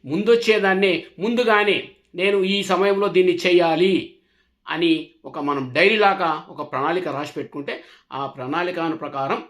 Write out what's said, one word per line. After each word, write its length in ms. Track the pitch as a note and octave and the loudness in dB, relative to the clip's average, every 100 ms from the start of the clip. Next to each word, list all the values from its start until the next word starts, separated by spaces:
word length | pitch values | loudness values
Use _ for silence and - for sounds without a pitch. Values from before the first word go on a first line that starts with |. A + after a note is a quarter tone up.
| B2+ | -4
ముందొచ్చేదాన్నే 840 | E3 G#3+ A#3 A3 G#3+ G3 F#3+ G3 E3 - - | -2 4 4 4 2 2 2 2 0 -4 -6
ముందుగానే 540 | G3+ A#3+ A3+ G#3 G#3 D#3+ - - _ F3+ | -2 0 2 4 2 0 -4 -20 _ -2
నేను 180 | F#3+ G3+ F#3+ G3+ | 0 2 2 0
ఈ 20 | F#3+ | 0
సమయంలో 380 | F3+ G3+ G3 G3+ F3 | 2 2 2 2 4
దీన్ని 180 | F#3 E3+ F#3 | 2 2 4
చేయాలి 500 | F3 E3+ D#3+ F#3+ F3 - _ _ _ _ _ - | 4 4 2 2 2 -2 _ _ _ _ _ -10
అని 260 | D#3 E3+ D#3 D#3 _ C3+ | -2 0 0 -2 _ -14
ఒక 100 | D#3+ C#3+ | -8 -4
మనం 160 | C#3+ C3 C3+ | -4 -2 0
డైరీ 240 | F#3+ A3 G3+ | 2 4 2
లాగా 260 | F#3+ E3+ D3+ - | 2 -2 -4 -8
ఒక 80 | C#3 D3 | -14 -8
ప్రణాళిక 360 | C3 D3 F3 E3+ C3+ | -4 -2 -2 -4 -8
రాసి 180 | D3 - | -8 -10
పెట్టుకుంటే 380 | C3+ C#3+ C#3+ - - - _ C3 | -10 -10 -10 -12 -14 -20 _ -10
ఆ 40 | C#3 C#3 | -10 -10
ప్రణాళిక 520 | B2+ D#3 F3+ E3+ E3 D#3 | -6 -4 -4 -4 -4 -4
ప్రకారం 380 | D3 C#3 C3+ A#3 | -8 -6 -4 -4